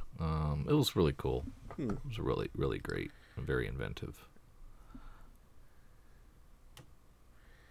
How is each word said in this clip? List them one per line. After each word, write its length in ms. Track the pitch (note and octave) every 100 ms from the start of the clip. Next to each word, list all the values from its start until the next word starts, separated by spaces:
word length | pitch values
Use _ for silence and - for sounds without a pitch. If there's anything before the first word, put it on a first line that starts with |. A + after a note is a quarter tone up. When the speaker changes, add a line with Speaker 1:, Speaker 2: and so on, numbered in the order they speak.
| - -
Speaker 1:
Um, 460 | D#2+ D#2 D2+ D2 -
it 60 |
was 240 | D3+ C3 -
really 160 | D#2+ C#2
cool. 300 | - B1 - - - -
Speaker 2:
Hmm. 140 | B2+
Speaker 1:
It 80 | - C#3+
was 140 | A2
really, 300 | C2 - -
really 260 | - C#2 G#1
great 320 | - G1+ G1+ - - -
and 100 | C#2
very 180 | C2 G#1
inventive. 600 | C2 G#1 - - - - - - - - - - - - - - - - - - - - - - - - - - - - - - - - - - - - - -